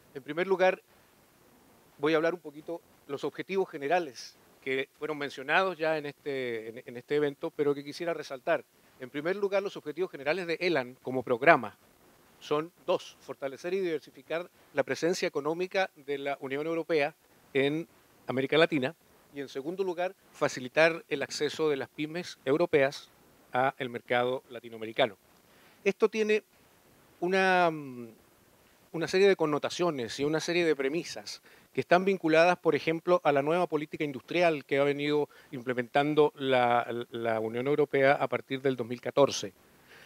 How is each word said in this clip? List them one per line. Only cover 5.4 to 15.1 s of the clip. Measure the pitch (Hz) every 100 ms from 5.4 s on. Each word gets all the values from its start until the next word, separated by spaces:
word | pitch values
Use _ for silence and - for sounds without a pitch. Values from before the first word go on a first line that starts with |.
| 135 170 190 156
ya | 160 156
en | 147
este, | - 151 135 123 113 110
en, | 113 127
en | 123
este | - 147
evento, | 147 143 165 -
pero | 147
que | 143 143
quisiera | - 170
resaltar. | 151 139 135 175 151 - _ _ -
En | 127
primer | 147 160 196
lugar, | 196 196
los | 196 156
objetivos | 147 147 180
generales | 151 135 180 170
de | 160
elan | 180 147 123 127
como | - 127
programa | 123 117 143 151 107 - _ _ _ _ _ _
son | - 151 165 - -
dos: | 180 - -
fortalecer | - 131 139 131 175
y | 190
diversificar | 180 151 - 139 - 160 180 _ _
la | 147
presencia | 170 127 160